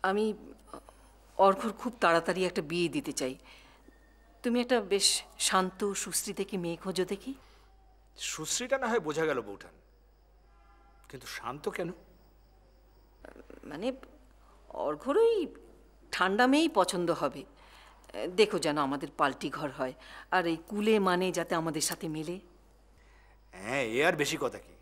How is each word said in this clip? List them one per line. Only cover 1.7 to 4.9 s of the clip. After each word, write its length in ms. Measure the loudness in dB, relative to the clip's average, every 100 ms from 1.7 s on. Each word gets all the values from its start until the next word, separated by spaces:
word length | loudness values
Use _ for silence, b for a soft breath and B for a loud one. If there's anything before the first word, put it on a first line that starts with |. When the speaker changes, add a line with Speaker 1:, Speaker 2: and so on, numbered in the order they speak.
| -4
Speaker 1:
খুব 120 | -8 2
তাড়াতাড়ি 380 | 4 4 2 0 0
একটা 120 | -2 -4
বিয়ে 200 | 0 0 0
দিতে 180 | -4 -4
চাই। 140 | -4 -6 B B B B B -20 _ _ _ -6
তুমি 140 | 0 0
একটা 140 | 2 0 2